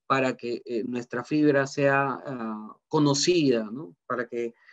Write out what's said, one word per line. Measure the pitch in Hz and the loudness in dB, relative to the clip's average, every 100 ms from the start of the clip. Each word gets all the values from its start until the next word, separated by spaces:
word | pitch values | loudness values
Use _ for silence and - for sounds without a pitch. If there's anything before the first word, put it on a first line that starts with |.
| - | -2
para | 135 131 117 | 0 0 -2
que, | 120 120 | -6 -8
eh, | - 117 | -6 -6
nuestra | 123 123 117 123 | -4 -6 -6 -8
fibra | - 151 147 139 135 | -2 2 4 4 2
sea, | 143 139 139 139 - | 0 2 2 0 -4
ah, | 143 123 110 110 107 - - | -8 -8 -8 -8 -12 -18 -2
conocida, | 156 143 139 175 175 139 113 107 | 2 4 4 2 4 4 2 0
¿no? | 127 175 - - | -10 -14 -14 -8
Para | 123 120 | -6 -6
que | 120 117 - _ | -6 -6 -8 _